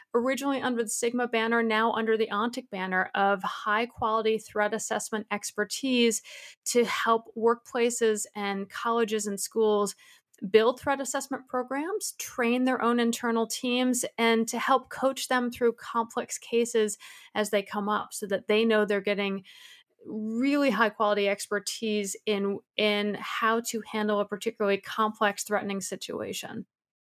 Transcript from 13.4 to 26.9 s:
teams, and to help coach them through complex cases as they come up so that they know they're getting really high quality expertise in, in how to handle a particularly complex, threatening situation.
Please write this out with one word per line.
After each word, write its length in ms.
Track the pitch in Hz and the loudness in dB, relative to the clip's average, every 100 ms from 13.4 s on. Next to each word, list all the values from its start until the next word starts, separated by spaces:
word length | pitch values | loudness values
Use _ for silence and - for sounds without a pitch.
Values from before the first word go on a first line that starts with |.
| 226 | -2
teams, 580 | - 247 247 254 247 - - | -4 -2 0 2 0 -4 0
and 300 | 226 226 226 | 2 4 2
to 100 | 233 | -2
help 320 | 240 262 254 | 2 2 0
coach 380 | - 269 262 - | -2 -2 -2 -2
them 240 | 254 247 | 0 0
through 200 | 240 240 | 0 0
complex 640 | 226 - 233 226 247 233 - | 0 -6 -4 -4 -6 -8 -10
cases 580 | - 233 233 226 214 208 - - - 208 | -2 0 2 2 0 -2 -14 -20 -8 -4
as 160 | 208 | 0
they 100 | 208 | 0
come 260 | 196 208 202 | -2 -4 -2
up 200 | 208 202 | -2 -4
so 140 | - 196 | -10 -4
that 220 | 190 - | -4 2
they 180 | 214 226 | 2 6
know 180 | 214 | 4
they're 180 | 202 202 | 4 0
getting 420 | 196 202 202 196 190 - - - _ _ - | 0 0 0 -4 -8 -20 -20 -20 _ _ -12
really 640 | 220 214 226 269 285 277 | -8 -4 0 2 4 4
high 180 | 202 220 | 4 2
quality 400 | 214 208 208 202 | 2 2 2 2
expertise 840 | 202 - 208 196 - 220 208 196 - - | 0 -2 -4 -4 -6 -2 -2 -2 -6 -2
in, 320 | 202 196 202 - - | -2 -2 -4 -6 -2
in 400 | 214 208 208 196 | 0 0 -2 -4
how 400 | - - 226 226 | -6 -2 0 0
to 240 | 233 226 208 | -2 -8 -6
handle 340 | 220 214 208 | -4 0 0
a 60 | 202 | -2
particularly 520 | 202 226 - 202 196 | -4 -6 -2 0 0
complex, 640 | - - 220 220 208 202 | -2 -2 -2 2 0 0
threatening 360 | - 208 196 196 | -2 -2 -2 -6
situation. 840 | 185 190 - - 190 190 - - - _ _ | -6 -8 -8 -8 -6 -8 -10 -12 -14 _ _